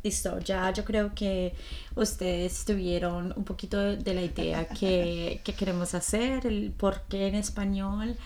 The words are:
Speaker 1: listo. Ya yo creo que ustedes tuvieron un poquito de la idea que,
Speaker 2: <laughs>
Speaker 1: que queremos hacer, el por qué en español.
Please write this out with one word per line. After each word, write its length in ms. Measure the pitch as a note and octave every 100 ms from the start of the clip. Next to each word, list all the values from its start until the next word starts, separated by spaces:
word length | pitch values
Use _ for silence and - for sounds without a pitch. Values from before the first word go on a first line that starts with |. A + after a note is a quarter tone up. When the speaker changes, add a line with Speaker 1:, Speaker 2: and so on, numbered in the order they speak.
Speaker 1:
listo. 340 | G#3+ - F3+ F#3
Ya 320 | E3+ F#3+ F#3
yo 120 | G3
creo 300 | G#3 G#3+ G#3 -
que 380 | G3+ F#3 F3+ - - - - -
ustedes 720 | G#3+ - F#3 F3 F3+ - -
tuvieron 680 | G3 F3+ F3 F3 F3 F3+ G#3
un 60 | G3
poquito 320 | F#3+ - G3+
de 340 | G3+ G3+ G3
la 80 | F3+
idea 460 | E3+ - E3 D#3+ E3
que, 720 | - F#3+ F3+ E3+ E3+ E3+ -
Speaker 2:
<laughs> 40 | -
Speaker 1:
que 80 |
queremos 400 | - F#3+ F3 F3
hacer, 520 | F3+ - G#3+ B3 C4 B3+
el 260 | G#3 G#3
por 300 | - G3 F#3+
qué 240 | - G3 G3
en 80 | G#3
español. 800 | G#3 G#3 G3 G3 G3 G#3 A3+ A3+